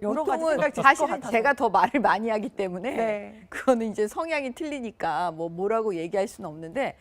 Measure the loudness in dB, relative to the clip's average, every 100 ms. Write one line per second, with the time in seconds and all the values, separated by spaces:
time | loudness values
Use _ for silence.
0 | 0 0 0 0 2 2 2 4 4 6
1 | 2 -2 0 2 2 2 2 4 4 4
2 | 4 2 0 -2 -4 -4 -4 -4 -4 -2
3 | -2 -4 -8 -16 -12 -2 2 2 2 -2
4 | -2 -2 -2 -2 -4 -6 -8 -6 -8 -4
5 | -2 0 -2 -2 -6 -2 0 0 0 -2
6 | -2 -2 -2 -4 -12 -10 -8 -4 -4 -6